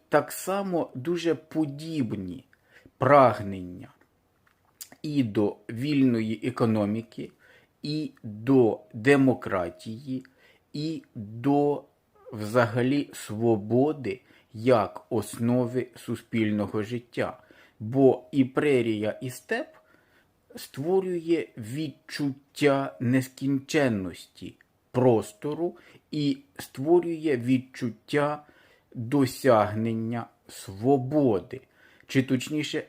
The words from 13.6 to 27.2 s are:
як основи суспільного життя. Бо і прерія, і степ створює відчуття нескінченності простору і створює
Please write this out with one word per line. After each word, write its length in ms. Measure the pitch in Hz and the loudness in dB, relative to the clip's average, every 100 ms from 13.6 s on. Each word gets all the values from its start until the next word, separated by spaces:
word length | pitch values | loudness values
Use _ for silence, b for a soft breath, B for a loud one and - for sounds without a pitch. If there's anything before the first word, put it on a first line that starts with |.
| 107 120 147 151 113 - b b b | 2 2 2 0 -6 -10 b b b
як 540 | 107 117 117 95 - - | -2 2 4 2 -6 -4
основи 760 | 113 104 - 117 123 117 123 - - | -4 -4 -4 0 0 0 -4 -6 -10
суспільного 840 | - 113 - 113 107 104 101 107 | -10 -10 -4 -2 0 0 -2 -4
життя. 560 | 104 120 - - 90 - b b b b | -6 -8 -8 -6 -6 -8 b b b b
Бо 460 | 110 131 131 - - | -4 6 6 6 0
і 120 | 143 | 0
прерія, 760 | 127 - 147 131 117 107 107 - | 0 0 2 2 2 -2 -4 -6
і 80 | 131 | -10
степ 360 | - - 226 311 - _ b b b b _ _ 240 | -10 -6 -6 -6 -14 _ b b b b _ _ -18
створює 920 | - 131 156 190 185 175 165 160 - - | -14 -8 0 0 0 -2 0 0 -2 -10
відчуття 1400 | 107 143 151 - - - 143 135 _ - 143 139 139 - | -10 -6 -8 -10 -12 -4 -4 -4 _ 2 4 4 0 -4
нескінченності 1500 | 120 131 127 - 135 135 - 156 131 104 90 80 - - 87 - _ _ _ | 0 2 0 -4 -2 -2 0 0 2 0 -4 -10 -18 -18 -18 -18 _ _ _
простору 840 | - 127 110 101 - 147 151 175 - B B _ | 2 6 4 2 -8 -8 -4 -6 -8 B B _
і 280 | 151 143 135 - - | -2 -2 -2 -8 -18
створює 800 | - - 147 175 170 160 | -14 -4 4 4 4 -2